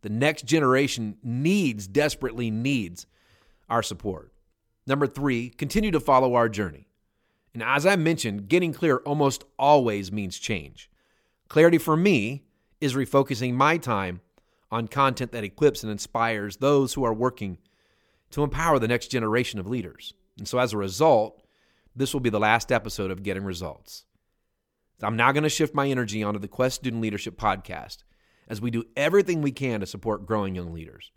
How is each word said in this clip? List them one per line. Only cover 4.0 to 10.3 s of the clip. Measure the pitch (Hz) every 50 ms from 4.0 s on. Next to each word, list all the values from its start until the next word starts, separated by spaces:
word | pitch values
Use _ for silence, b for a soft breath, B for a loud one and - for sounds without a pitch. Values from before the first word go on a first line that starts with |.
| - 107 92 78 71 _ _ _ _ _ _ _ _ _ _ _ _
Number | - 135 139 147
three, | 135 - - 143 143 131 117 120 123
continue | - _ 143 143 - 214 214 214
to | 175 151
follow | - - 139 127 131 127 123
our | 120 117 113
journey. | 107 98 104 90 73 67 - _ _ _ _ _ _ _ _ _ _ _ _ _ _
And | 117 110
as | 117 131 143 143
I | 180 202
mentioned, | 190 156 160 165 156 - 117 101 104 101 98
getting | 151 175 180 165 147
clear | - - 160 135 123 -
almost | 143 143 151 147 139 127 - - _ _ _
always | 131 143 147 147 127 117 107 101 98 92
means | 98 107 101 95